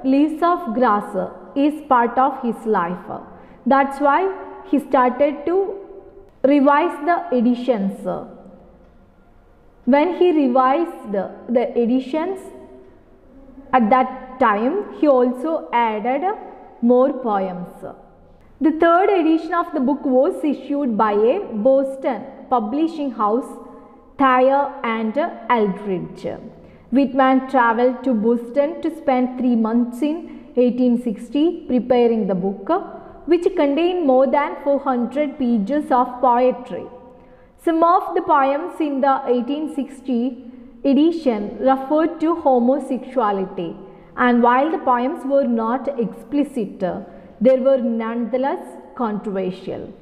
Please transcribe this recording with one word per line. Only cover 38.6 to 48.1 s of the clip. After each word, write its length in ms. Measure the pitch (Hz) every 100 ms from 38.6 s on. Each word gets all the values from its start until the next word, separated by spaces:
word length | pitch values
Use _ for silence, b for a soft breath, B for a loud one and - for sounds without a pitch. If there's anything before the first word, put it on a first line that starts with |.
| 349 -
in 200 | 302 269
the 200 | 269 262 -
eighteen 480 | 247 233 294 302
sixty 720 | 285 254 - - 240 247 247 B B B B
edition 760 | 277 277 320 330 262 214 202 -
referred 600 | 262 262 - 302 330 -
to 160 | 311 339
homosexuality, 1400 | 285 254 240 285 - 254 - 262 214 196 190 - 165 - B B B -
and 260 | 247 240
while 280 | 233 247 302
the 80 | 339
poems 460 | 269 240 254 339
were 240 | 269 277 240
not 400 | 233 220 262 269 254
explicit, 800 | 196 - - 285 285 254 196 - 180 - - B B B
they 180 | 233 262
were 200 | 254 269
nonetheless 880 | 233 226 226